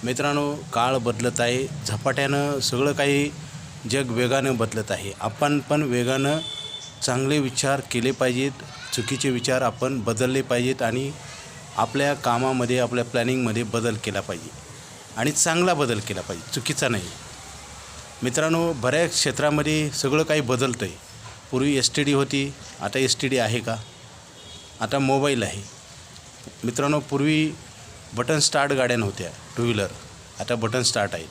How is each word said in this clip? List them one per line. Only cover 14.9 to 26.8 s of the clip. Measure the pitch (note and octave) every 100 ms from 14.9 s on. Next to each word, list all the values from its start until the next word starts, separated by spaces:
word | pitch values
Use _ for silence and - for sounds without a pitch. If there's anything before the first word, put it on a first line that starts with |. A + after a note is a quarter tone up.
| - - -
आणि | B2
चांगला | C#3 F3 E3 F3+
बदल | E3 C#3 A2
केला | G#2 F#2+
पाहिजे, | - F2+ -
चुकीचा | - A#2+ C#3 C#3
नाही. | A2 F2 - - - - - - - - - - -
मित्रांनो, | B2 B2+ D#3 E3 E3+
बऱ्याच | D3+ B2 D3 E3+
क्षेत्रामध्ये | - D3 B2 D3 D3+ D3 D#3 D3+
सगळं | - C#3 D3
काही | D#3 D3+
बदलतं | B2+ B2+ C3 A#2+ G2
आहे. | E2+ - - - - -
पूर्वी | B2+ C#3 C#3
एसटीडी | B2 - C#3+
होती, | C#3 C3+ C#3 C#3 C#3 - -
आता | G2+ C3
एसटीडी | C3 - C3+ B2+
आहे | A2+ A#2
का? | A2+ A2+ A2 - - - - - - - - -
आता | A2 C#3
मोबाईल | C#3 C3+ C#3+ C3
आहे. | G2 G#2 G2+ - - - - - - - - -
मित्रांनो, | A#2 A#2+